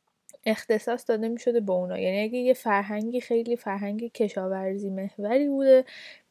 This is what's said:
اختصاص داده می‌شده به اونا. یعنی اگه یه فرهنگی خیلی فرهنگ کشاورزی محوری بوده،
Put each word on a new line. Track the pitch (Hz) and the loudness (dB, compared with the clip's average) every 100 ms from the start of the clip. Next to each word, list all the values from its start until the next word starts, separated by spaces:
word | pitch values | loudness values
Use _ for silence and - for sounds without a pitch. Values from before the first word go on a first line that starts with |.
| _ _ _ - - | _ _ _ -8 -4
اختصاص | 214 - 214 - 247 - | -4 0 0 0 -4 0
داده | 220 226 | -2 0
می‌شده | 233 247 233 | -2 0 0
به | 196 | 2
اونا. | 185 180 185 | 0 -2 -2
یعنی | 185 196 | -2 0
اگه | 214 247 | -2 0
یه | 247 | 2
فرهنگی | 247 226 202 202 208 220 247 | 2 2 0 0 -4 -4 -6
خیلی | - 233 226 240 | -2 -2 0 -4
فرهنگ | 214 196 202 214 233 | -4 -6 -6 -6 -8
کشاورزی | - 208 196 185 190 190 196 196 | -2 -2 -2 -4 -4 -4 -4 -6
محوری | 190 196 - 208 254 285 | -6 -8 -6 0 2 2
بوده، | 277 269 262 254 - - - _ | 2 8 8 6 -6 -20 -20 _